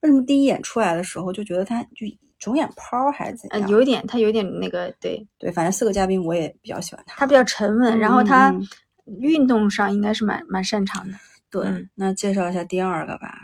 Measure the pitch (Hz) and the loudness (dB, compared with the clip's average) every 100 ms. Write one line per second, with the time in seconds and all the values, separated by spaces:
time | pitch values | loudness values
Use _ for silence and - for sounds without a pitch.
0 | 311 269 254 277 277 196 - 240 202 165 | 6 4 4 2 2 0 -4 -2 0 0
1 | 180 - 180 180 208 180 202 233 - - | -4 -8 -8 -8 -6 -4 -4 -6 -8 -12
2 | 208 - _ _ - 269 277 - - 240 | -12 -14 _ _ -4 -2 -2 -8 -8 -2
3 | 269 269 - 254 - 208 196 208 262 247 | -2 -2 -8 -10 -8 -4 2 4 4 2
4 | 214 240 214 220 190 175 185 180 180 - | -2 0 2 2 -2 -4 -6 -6 -8 -8
5 | 180 180 214 _ - 175 165 190 226 196 | -8 -8 -12 _ -6 -2 -2 0 0 0
6 | 190 190 165 170 160 - - - - - | 0 0 0 -2 -4 -8 -12 -10 -10 -16
7 | - - 277 269 226 - 202 220 247 220 | -20 -4 4 6 4 0 0 2 4 4
8 | 214 247 214 262 269 185 196 - _ _ | 4 4 6 6 6 4 -6 -12 _ _
9 | - 196 277 320 262 233 208 208 202 202 | -20 -4 2 4 4 4 2 2 0 0
10 | 208 214 214 202 - 190 190 214 196 190 | 0 0 -2 -4 -4 -4 -2 -2 -2 -4
11 | 190 190 _ _ _ 196 190 185 185 - | -12 -16 _ _ _ -6 -4 -6 -10 -6
12 | 190 190 202 196 175 180 175 185 185 165 | -4 -2 -2 -2 -2 -4 -4 -4 -2 -4
13 | - - - - | -6 -10 -14 -16